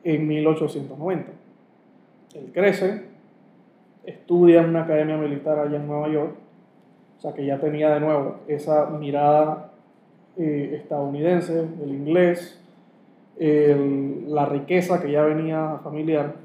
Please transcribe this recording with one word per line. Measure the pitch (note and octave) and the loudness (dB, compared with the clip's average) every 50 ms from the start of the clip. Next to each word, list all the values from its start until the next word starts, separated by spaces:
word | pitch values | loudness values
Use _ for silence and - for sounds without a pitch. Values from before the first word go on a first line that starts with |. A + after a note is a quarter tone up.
| _ | _
en | E3+ D3+ D3+ D#3 | 0 0 0 0
mil | D3+ D3+ D3+ D3+ | -2 -2 2 2
ochocientos | D#3+ D#3 D#3 D#3+ C#3+ - D3 C3+ - - C#3+ | 2 2 2 -2 -4 -4 -8 -12 -12 -12 -8
noventa. | D3+ F#3 F#3 D#3 C3+ - - - _ - - _ _ _ _ _ _ _ _ _ _ _ _ _ _ _ - | -4 -4 -4 -4 -6 -10 -18 -20 _ -20 -20 _ _ _ _ _ _ _ _ _ _ _ _ _ _ _ -20
Él | D3 - - - | -20 -18 -6 -2
crece, | F3 G3 G3+ F#3 - F#3+ F#3 A3 G#3+ - - - - _ _ _ _ _ _ _ _ _ _ _ _ _ _ _ _ - | 2 2 2 2 2 -2 -2 -2 -4 -12 -16 -20 -20 _ _ _ _ _ _ _ _ _ _ _ _ _ _ _ _ -20
estudia | - - - - - F3 F3 F3 E3+ E3 E3+ | -20 -20 -20 -4 0 4 6 8 8 8 8
en | E3 E3 | 6 4
una | E3 E3 D#3+ | 0 -2 0
academia | D#3+ D#3 D3+ D#3 D#3 D#3 | 0 0 0 0 0 -2
militar | D#3 D3+ D3 C#3+ C#3 - D#3 D3+ | -2 -2 -4 -4 -4 -2 -2 -2
allá | D3+ D3 D3 D3 | 0 -2 -2 -4
en | D3 D3 | -4 -6
Nueva | D3 D3 D3 D3+ D3+ | -6 -6 -4 -4 -2
York, | D#3 D3 D#3 - - - - _ _ _ _ _ _ _ _ _ _ _ _ _ _ | -2 -2 -4 -4 -8 -14 -20 _ _ _ _ _ _ _ _ _ _ _ _ _ _
o | _ | _
sea | - D3+ D3 | -14 -12 -10
que | D3 C#3 | -6 -4
ya | C#3 C#3 C#3 | -4 -2 -2
tenía | D3+ D3+ D3+ D3+ D3+ D3+ D3+ | -2 -2 0 2 2 2 2
de | D3 | 2
nuevo | D3+ D#3 D3+ C#3+ C3+ C3+ - - - | 2 2 2 0 0 -4 -8 -10 -6
esa | D3 D3+ C#3 - D#3+ D3+ D3+ D3 | -6 -6 -4 0 2 2 2 2
mirada, | D3+ D#3 D3+ D3+ C#3+ C#3 C#3+ D3 D3 D3+ D3+ D#3 D#3 D#3 - - - - _ _ _ _ _ _ _ _ _ _ _ _ | 0 -4 -8 -6 -4 0 2 4 6 6 6 4 2 -2 -6 -10 -20 -20 _ _ _ _ _ _ _ _ _ _ _ _
eh, | F#3 E3 D#3 D3+ C#3+ C#3+ - D3 C#3+ | -4 -2 -2 -2 -2 -4 -6 -8 -10
estadounidense, | - - D#3 C#3 C#3+ C#3 C#3 D3 D3+ F3 F3+ F3 - E3+ E3 E3 E3 D#3+ E3 D#3+ | -8 -6 -6 -4 -4 -4 -4 -2 0 0 0 0 0 -2 -4 -4 -4 -4 -8 -10
el | D3 C#3 C#3 | -8 -8 -8
inglés, | C#3 C#3+ D3+ E3 F3+ F3+ F3 F3 - - - - - _ - _ _ _ _ _ _ _ _ _ _ _ _ _ | -6 -4 0 2 4 4 4 2 -2 -6 -14 -20 -20 _ -20 _ _ _ _ _ _ _ _ _ _ _ _ _
el, | - E3 D3+ D3+ D3+ D3 D3 C#3+ C#3+ C#3 C#3 C#3 C#3 C#3 C#3 C#3 - - D3 D3+ | -2 0 2 4 6 6 6 4 4 2 0 -2 -2 -4 -6 -6 -8 -8 -4 -2
la | D3 C#3+ | -2 -2
riqueza | - C#3+ C#3+ C#3 - F3+ F3+ E3+ F3+ F3+ E3+ | 0 -2 -6 -2 0 0 0 2 2 -2 -2
que | - C#3+ | 0 0
ya | D3 D3 D3+ | 0 2 2
venía | D#3 D#3 D#3 D#3+ D#3+ D#3+ D#3 D#3 D#3 D3+ C3 - | 2 2 0 -2 -4 -4 -4 -4 -4 -6 -8 -10
familiar. | D3+ D3 D3+ D#3 D#3+ D#3+ D3 C#3+ D3 - - | -10 -8 -6 -2 0 0 0 -2 -4 -8 -12